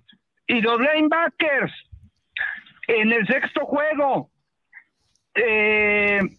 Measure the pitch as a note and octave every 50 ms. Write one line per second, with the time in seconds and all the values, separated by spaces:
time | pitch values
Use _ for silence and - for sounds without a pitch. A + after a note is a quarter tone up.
0 | _ - - _ _ _ _ _ _ - A#3+ A#3 G#3 A#3 A#3 A3+ C4 D4 D#4 D#4
1 | D#4 D4+ D#4+ E4 E4+ - - - E4+ D4+ C#4 B3 F#3 - - - - _ - -
2 | - - _ _ _ _ _ - - - - - - - - - - - A#3 G#3+
3 | G#3+ A3 A#3 A#3 G3 - B3+ D4 - C4 - D#4 C#4 - C4+ C#4+ D4+ D#4 D4+ C#4
4 | C#4+ C4+ A#3 D3+ C3 - _ _ _ _ _ _ _ _ - - - _ _ _
5 | _ _ _ _ _ _ - G#3 A#3+ A3+ A3 G#3+ G#3 G#3+ G#3+ G#3+ G#3 G#3 G#3 G#3
6 | G3+ G#3 G3+ G3+ F#3+ - -